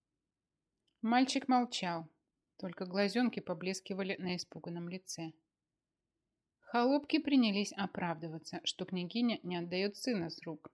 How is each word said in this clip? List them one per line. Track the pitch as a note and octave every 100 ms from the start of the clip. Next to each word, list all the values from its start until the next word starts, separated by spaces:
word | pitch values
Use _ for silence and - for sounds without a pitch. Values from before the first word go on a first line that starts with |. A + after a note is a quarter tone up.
| _ _ _ _ _ _ _ _ _ _
Мальчик | A3 B3 C4 C4+ -
молчал, | B3+ A#3+ - F3+ E3+ D#3+ _ _ _ _ -
только | F#3 E3+ F#3
глазёнки | F#3 G3+ G#3 A#3+ G#3
поблескивали | - E3+ F3+ F#3+ - F#3+ F#3+ -
на | F#3 F3+
испуганном | - E3 F3 E3+ F3
лице. | F#3 - - D#3+ - _ _ _ _ _ _ _ _ _ _ _ _
Холопки | - A#3+ B3 C#4+ D4 D#4+
принялись | D4+ C#4 A3+ G3 G3+
оправдываться, | - G3 - F3+ D#3+ E3 D#3+ - -
что | - - F3+
княгиня | F#3 F3 A#3 A#3+ G#3+
не | F3 F3
отдаёт | E3+ F3+ G3+ G3+
сына | - G#3+ E3
с | -
рук. | - D#3 -